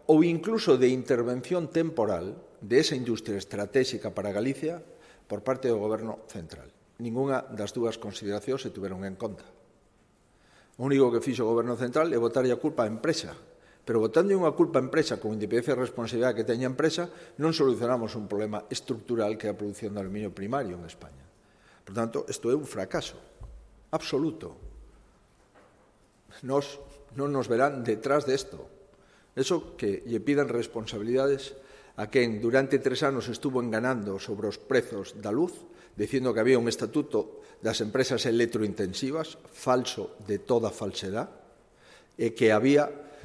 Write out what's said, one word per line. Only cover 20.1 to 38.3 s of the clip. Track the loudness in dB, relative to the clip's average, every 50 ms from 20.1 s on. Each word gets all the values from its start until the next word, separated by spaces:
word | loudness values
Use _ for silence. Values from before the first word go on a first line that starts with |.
| -6 -6 -6 -6
primario | -8 -8 -6 -4 -4 -4 -4 -4 -8
en | -10 -12
España. | -14 -16 -18 -20 -20 -20 -20 -20 -20 _ _ _ _ _ _ _ _ -20 _
Por | -18 -8 -4
tanto, | -4 -4 -2 -4 -6 -6 -6
isto | -6 -4 0 0 0
é |
un | 0 0 -2
fracaso | -6 -6 -6 -4 -4 -4 -6 -6 -12 -16 -20 -20 -20 -18 -18 -18 -18 -20 -20 -20 -20 -20 -10 _
absoluto. | -6 -6 -4 -2 0 0 0 0 -2 -6 -10 -14 -14 -16 -18 -18 -18 -20 -20 -20 -20 -20 -20 _ _ _ _ _ _ _ _ _ _ -20 -20 -20 _ _ _ _ _ _ _ _ _ _ _ -20 -20 -12 -4
Nos, | 0 0 0 0 -2 -6 -16 -18 -20 -20 -20 -20 -14 -8
non | -6 -4 -2 0
nos | 0 0 2
verán | 4 4 4 4 2 0
detrás | 0 0 0 0 2 2 2 2 2 2
de | 0
esto. | 0 -2 -4 -12 -16 -16 -18 -20 -20 -20 -20 _ _ _ _ _ _ _ _ -4
Eso | -2 0 0 0 0 -2 -6 -8
que | -4 -2 -2 -2 -4 -4
lle | -4 -4 -2
pidan | 0 2 2 2 2 2 0
responsabilidades | -2 -4 -4 -6 -8 -8 -6 -6 -6 -2 0 2 2 2 2 0 0 -4 -8 -16 -18 -20 -20 -20 -20 -20 -14 -10
a | -8 -4
quen | 0 2 2 4 2 2
durante | 0 0 2 4 4 4 4 2
tres | 2 2 2 0 0
anos | 0 0 0 -2 -4 -6 -6
estuvo | -4 -4 -2 0 0 0
enganando | 0 0 0 0 0 0 0 -2 -4 -6 -6
sobre | -6 -6 -6 -4 -4
os | -4 -4 -4
prezos | -2 0 2 2 2 0 -4 -8 -8 -10 -10
da | -10 -6 -2 0
luz, | 2 0 0 -2 -6 -18 -20 -20 -20 -20 -12 -6
dicindo | -4 -4 -2 0 0 0 2
que | 2 4
había | 6 6 6 6
un | 4 2
estatuto | 0 -2 -2 -2 0 0 0 0 0 0 0 -2 -6 -18 -20 -20 -12 -6 -4
das | -2 -2 -2
empresas | -2 0 2 0 2 2 0 0 2
electrointensivas, | 2